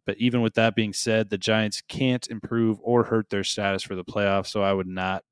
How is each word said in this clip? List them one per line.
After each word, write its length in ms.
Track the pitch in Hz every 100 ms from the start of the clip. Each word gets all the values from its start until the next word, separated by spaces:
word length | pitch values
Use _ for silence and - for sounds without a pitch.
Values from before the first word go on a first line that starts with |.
| -
but 100 | -
even 240 | 120 120
with 120 | 113
that 220 | - 113 107
being 160 | 107
said, 360 | - 117 110 104
the 80 | 98
Giants 460 | 110 110 107 - -
can't 400 | - 131 127 -
improve 500 | 113 - 117 113 107
or 220 | 117 120
hurt 280 | 113 110 104
their 120 | 101
status 400 | 95 - 98 98
for 140 | - 92
the 80 |
playoffs, 420 | 87 104 101 98 95
so 160 | 107
I 100 | 98
would 140 | 98 92
not 380 | 92 92 95 -